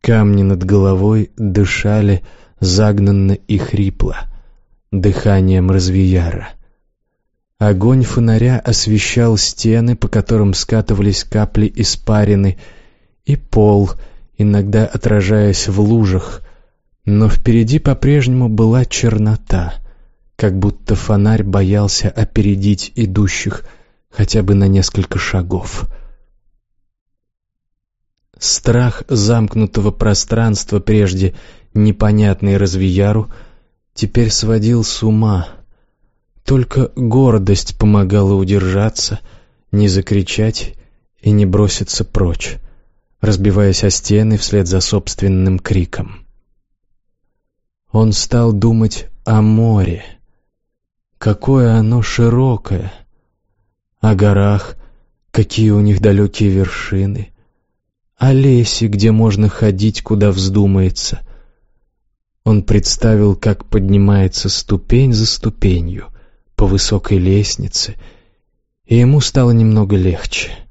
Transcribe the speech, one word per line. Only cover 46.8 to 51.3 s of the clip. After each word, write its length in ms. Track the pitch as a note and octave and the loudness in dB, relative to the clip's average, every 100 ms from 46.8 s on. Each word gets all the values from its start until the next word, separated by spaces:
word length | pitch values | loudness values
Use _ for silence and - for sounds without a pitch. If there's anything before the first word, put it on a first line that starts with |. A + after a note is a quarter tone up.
| _ _ _ _ _ _ _ _ _ _ _ | _ _ _ _ _ _ _ _ _ _ _
Он 200 | A2 A2 | 0 0
стал 400 | G#2 - A#2 A#2 | 0 -2 0 0
думать 540 | G#2 A2+ A2+ A2 - - - | 2 2 2 0 -4 -14 -12
о 160 | - A2 | 0 2
море. 640 | G#2+ A2 A2+ G#2 F2+ E2+ - - _ _ _ _ _ _ _ _ _ _ | 4 2 2 2 0 -4 -12 -20 _ _ _ _ _ _ _ _ _ _
Какое 600 | A2+ | -4